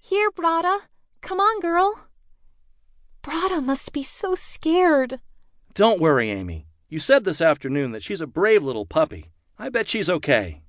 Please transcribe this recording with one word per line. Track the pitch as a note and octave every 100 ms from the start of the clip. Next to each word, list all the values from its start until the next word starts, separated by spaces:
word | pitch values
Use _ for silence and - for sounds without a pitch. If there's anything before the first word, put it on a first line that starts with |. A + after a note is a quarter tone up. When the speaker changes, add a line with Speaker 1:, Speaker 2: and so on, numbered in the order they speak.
Speaker 1:
Here, | _ G4 G#4+
Brada. | - E4 E4 F4+ G4+ - _ _ _
Come | - F#4
on, | G4+ A4
girl. | E4+ E4+ G4 G#4+ - _ _ - - _ _ _ _ - - -
Brada | - D#4 F#4 F4+
must | C4 C4+ -
be | D4
so | C4+ - F#4+
scared. | F#4 - - D#4+ E4+ F4+ D4 B3+ B3+ - - - _ _
Speaker 2:
Don't | - G#3+ G3+
worry, | D#3+ C3+ A2+
Amy. | G2+ F2+ E2 - _ _
You | D#3+
said | - C4+
this | G3 D#3
afternoon | E3 C#3+ C3+ C#3+ C3+
that | A2
she's | - G3
a | D#3
brave | - G3+ G#3+
little | C#3 A#2 G2+
puppy. | D#3 D#3 F#2 D#2+ _ _ _
I | B3+
bet | A#3+ G#3+
she's | A3 F3
okay. | F3 - B2 F#2 D2+